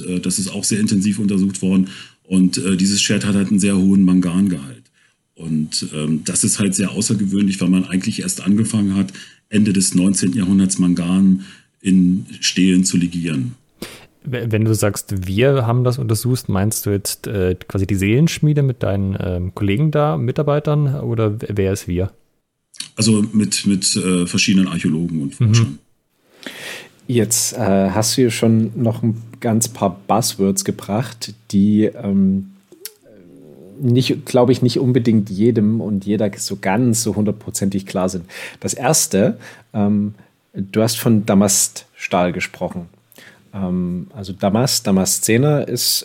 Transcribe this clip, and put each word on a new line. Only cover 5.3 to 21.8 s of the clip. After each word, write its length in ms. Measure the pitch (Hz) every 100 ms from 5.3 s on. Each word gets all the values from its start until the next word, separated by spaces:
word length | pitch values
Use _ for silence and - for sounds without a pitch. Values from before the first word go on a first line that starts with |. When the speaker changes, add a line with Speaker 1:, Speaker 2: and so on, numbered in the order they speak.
| -
Speaker 1:
Und, 520 | 80 78 76 - - 76
ähm, 280 | 76 78 -
das 180 | 175
ist 160 | 117 -
halt 160 | 101 95
sehr 160 | 95
außergewöhnlich, 720 | - 110 101 98 98 98 98
weil 80 | 90
man 160 | 92 92
eigentlich 360 | 95 110 95
erst 180 | 90 -
angefangen 540 | 95 104 110 110 101 98
hat, 180 | 95 - - _ _
Ende 240 | 107 107
des 240 | 95 92 90
neunzehnten 420 | 95 95 95 -
Jahrhunderts 420 | 90 98 95 -
Mangan 640 | 90 87 85 95 95 92 - - _ _
in 460 | 98 92 90 92 - -
Stelen 420 | - 90 92 90
zu 140 | 92 90
legieren. 560 | 87 87 82 71 64 - _ _ - - - _ -
Speaker 2:
We-, 260 | 123 117
wenn 140 | 107 110
du 100 | 107
sagst, 520 | 104 98 - 98 90
wir 380 | 95 135 135 117
haben 200 | 123 123
das 120 | 127
untersucht, 520 | 113 110 120 127 -
meinst 360 | 95 104 - 101
du 40 |
jetzt, 380 | 101 - - -
äh, 280 | 101 92 90
quasi 320 | - 98 95
die 80 | 98
Seelenschmiede 680 | 98 120 165 - 151 147
mit 200 | 139 120
deinen, 340 | 101 101 98 101
ähm, 380 | 101 90 90 -
Kollegen 360 | 101 101 156
da, 260 | 151 147 156
Mitarbeitern 840 | 120 131 143 147 151 151 143 143
oder 420 | 120 117 107 107
w-, 60 | -
wer 240 | 101 95
ist 160 | 98